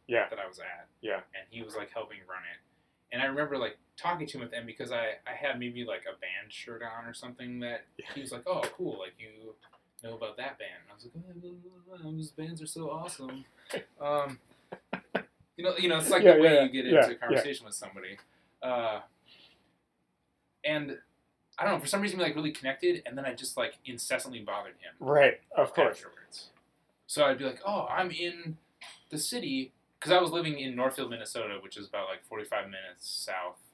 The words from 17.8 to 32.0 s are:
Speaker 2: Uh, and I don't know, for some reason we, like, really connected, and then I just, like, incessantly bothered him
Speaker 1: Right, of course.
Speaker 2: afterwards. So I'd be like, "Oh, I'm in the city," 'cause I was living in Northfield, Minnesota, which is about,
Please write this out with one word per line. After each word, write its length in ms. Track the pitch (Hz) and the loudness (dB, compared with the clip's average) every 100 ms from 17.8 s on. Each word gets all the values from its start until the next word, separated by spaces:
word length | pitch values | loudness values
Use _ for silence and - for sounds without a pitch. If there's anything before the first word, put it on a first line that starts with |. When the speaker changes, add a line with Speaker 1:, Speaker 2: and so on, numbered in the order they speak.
| 98 95 92 101 - _ _ - | -10 -12 -14 -14 -20 _ _ -8
Speaker 2:
Uh, 400 | 127 123 113 104 - _ _ - - _ _ _ _ _ _ _ _ _ _ _ | -2 0 0 -4 -8 _ _ -20 -20 _ _ _ _ _ _ _ _ _ _ _
and 360 | 151 151 143 - - _ _ _ _ - | -2 -2 -2 -10 -14 _ _ _ _ -2
I 40 | 185 | 0
don't 80 | 170 | 2
know, 40 | |
for 80 | - | 0
some 140 | 202 | 0
reason 160 | 202 190 | 0 0
we, 80 | 165 | -2
like, 100 | 147 | 0
really 160 | 147 | -4
connected, 520 | - 131 135 180 170 - | -4 -6 0 0 0 -4
and 120 | 131 | -8
then 80 | 139 | -8
I 80 | 120 | -6
just, 200 | 127 - | -6 -4
like, 200 | 113 - - | -4 -6 -12
incessantly 560 | 120 - 127 131 117 | -8 -2 -2 -4 -10
bothered 360 | 104 104 92 - | -6 -6 -8 -14
him 160 | 87 - | -18 -6
Speaker 1:
Right, 420 | 131 147 135 - - - | 4 8 8 6 -4 2
of 180 | 131 | 2
course. 260 | - 123 - | 6 4 2
Speaker 2:
afterwards. 500 | - - - - - _ _ _ _ _ - | -12 -20 -20 -18 -18 _ _ _ _ _ -4
So 180 | - 139 | 4 4
I'd 120 | 131 | 4
be 60 | 131 | -2
like, 160 | 123 196 | -4 -4
"Oh, 200 | 202 - | -2 -2
I'm 220 | 165 180 | -2 -2
in 460 | 170 175 170 165 160 _ - - - - | -2 -6 -6 -10 -12 _ -20 -20 -20 -8
the 80 | 151 | -4
city," 540 | - 147 151 135 131 _ _ - | -2 -2 -2 -4 -4 _ _ -6
'cause 120 | 151 | 4
I 80 | 180 | 6
was 120 | 170 | 6
living 280 | 170 156 143 | 0 -2 -4
in 160 | 135 123 | -4 0
Northfield, 340 | 131 139 120 | 0 0 -6
Minnesota, 480 | 117 107 120 104 98 | -6 -8 -6 -6 -6
which 160 | 95 104 | -10 -14
is 100 | 98 | -10
about, 200 | 101 | -6